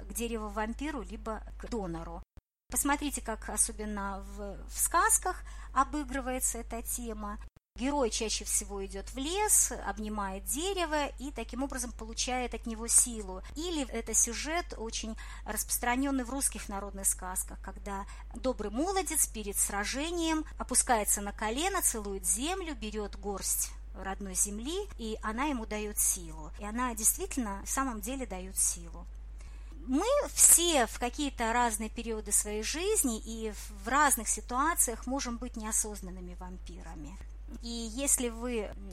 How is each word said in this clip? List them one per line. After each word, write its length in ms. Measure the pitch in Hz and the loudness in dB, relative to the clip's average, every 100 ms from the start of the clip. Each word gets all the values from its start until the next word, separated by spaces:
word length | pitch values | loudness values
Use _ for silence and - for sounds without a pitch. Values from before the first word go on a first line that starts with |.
| - | -6
к 40 | |
дереву-вампиру, 880 | 202 233 226 214 202 220 226 285 294 | -4 -2 -2 -4 -2 -2 -2 -4 -4
либо 380 | 190 214 - 214 - - | -6 -8 -6 -6 -8 -10
к 100 | - | -6
донору. 520 | 233 185 165 165 170 - - - _ - | -4 -2 -4 -6 -10 -14 -20 -20 _ -4
Посмотрите, 520 | 254 285 285 285 - | 2 4 4 2 -2
как 260 | - - - | -4 -4 -2
особенно 760 | 208 - 220 214 208 196 196 196 202 | 2 2 0 -4 -2 -4 -4 -8 -8
в, 220 | 202 185 - | -8 -8 -8
в 80 | - | -2
сказках 640 | - 330 427 - 370 359 - - - | 2 6 6 6 4 -2 -6 -12 -2
обыгрывается 840 | 262 269 302 254 269 247 254 - 233 | 2 2 0 -2 -2 -2 0 0 -2
эта 240 | 233 233 | -6 -6
тема. 580 | - - 233 214 208 208 - - _ - | -4 -4 -4 -6 -6 -8 -10 -16 _ -2
Герой 320 | 254 294 233 | 2 4 4
чаще 340 | - 214 - | 2 0 0
всего 400 | - - 208 202 196 | 0 0 0 -4 -4
идет 220 | 190 196 | -6 -6
в 80 | 240 | -4
лес, 540 | 277 381 427 - - 226 - | 0 2 6 6 6 2 -4
обнимает 580 | 196 214 214 196 196 - | -4 -2 -2 -2 -4 -4
дерево 600 | 254 359 370 330 302 285 - | 0 0 2 2 2 0 -4
и 120 | 269 | -8
таким 300 | - 226 240 | -6 -6 -4
образом 300 | 277 262 247 | -2 -2 -4
получает 640 | - 220 226 - 247 240 226 | -6 -6 -2 0 0 -2 -4
от 100 | 233 | -6
него 220 | 220 233 | -4 6
силу. 560 | - 247 220 190 185 - - | 6 6 2 -6 -6 -6 -4
Или 320 | 349 320 254 | 0 0 0
это 260 | 147 - 220 | -2 2 4
сюжет, 580 | - 220 262 339 339 - | 4 2 0 0 -2 -4
очень 380 | 226 - 220 220 - - - | -6 -4 -6 -6 -8 -8 -4
распространенный 800 | 214 - - 240 247 277 269 | -2 0 0 2 2 2 2
в 80 | 233 | 0
русских 380 | 277 269 208 - | 0 0 -2 -6
народных 360 | 196 202 190 196 | -6 -6 -2 0
сказках, 540 | - 185 185 - - | 0 -2 -4 -4 -6
когда 440 | - 190 208 196 202 - - | -10 -8 -6 -6 -6 -10 -10
добрый 380 | 233 262 240 202 | -2 0 0 0
молодец 560 | 220 349 381 - 311 - | 0 2 2 2 2 2
перед 280 | 226 202 196 | 0 -2 0
сражением 880 | - 202 208 247 320 349 320 320 302 - | 2 2 0 0 0 2 4 2 0 -4
опускается 640 | 226 247 - 226 202 - | 0 4 6 4 4 2
на 100 | 202 | 0
колено, 520 | 196 214 240 370 381 | -2 -2 2 2 2
целует 420 | - 226 208 196 180 | 2 0 -2 -2 0
землю, 500 | 214 285 381 330 277 | 0 0 -2 -2 -4
берет 400 | 214 214 202 - | -4 -4 -6 -6
горсть 560 | 196 190 - - - - - 202 | -6 -2 0 0 -2 -6 -12 -8
родной 380 | 190 190 196 | -6 -6 -4
земли, 540 | 185 220 202 240 370 403 - | 0 0 0 -2 -2 -4 -6
и 200 | 220 220 | -6 -4
она 240 | 220 220 302 | -2 0 0
ему 200 | 262 220 | 0 -2
дает 320 | 214 214 208 | -4 -2 2
силу. 520 | - - 165 156 151 - | 2 2 -4 -10 -10 -8
И 60 | 208 | -4
она 280 | 226 254 226 | -2 -2 2
действительно 640 | 220 - 381 - 220 196 | 2 2 0 -2 -2 -2
в 60 | - | -2
самом 320 | - 269 220 | 0 0 -2
деле 240 | 220 269 240 | -4 -4 -4
дает 320 | 185 190 185 | -6 -4 2
силу. 480 | - 175 170 156 - - - - - - - - 233 | 2 0 -6 -12 -12 -12 -10 -10 -10 -10 -12 -8 0
Мы 200 | 269 440 587 440 | 2 4 4 4
все 520 | - - - 349 302 220 | 8 10 10 8 6 4
в 120 | - | 2
какие-то 540 | 240 262 285 - 226 | -2 0 -2 0 2
разные 360 | 233 240 208 220 | 4 4 2 -2
периоды 420 | 233 226 220 208 | -4 -4 -4 2
своей 320 | 202 208 208 | 2 4 0
жизни 560 | 214 302 381 440 262 220 | 0 0 4 4 4 2
и 340 | 226 226 220 202 - - - | -4 -6 -6 -6 -10 -8 2
в 20 | |
разных 400 | 269 294 233 214 | 6 6 6 2
ситуациях 800 | - - 254 302 349 - 220 - | -2 0 2 4 4 2 0 -2
можем 300 | 277 254 233 | -2 -2 -4
быть 180 | 247 226 | -6 -6
неосознанными 800 | 214 214 214 202 185 185 180 175 | -2 0 0 -4 -8 -8 -10 -10
вампирами. 800 | 185 185 - 170 165 156 151 196 - - - 233 | -10 -10 -10 -10 -10 -10 -8 -10 -10 -10 -10 -8
И 80 | 233 | -6
если 580 | 233 226 220 277 - 240 | -4 -4 0 4 4 2
вы 420 | 226 247 240 196 - 196 | -2 -2 -2 -2 -6 -8